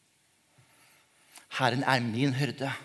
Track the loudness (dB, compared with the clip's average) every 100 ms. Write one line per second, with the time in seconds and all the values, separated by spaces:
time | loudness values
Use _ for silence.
0 | _ _ _ _ _ _ _ _ -20 -20
1 | _ _ _ -20 -10 0 2 2 2 2
2 | 2 0 0 0 -2 -2 -6 -6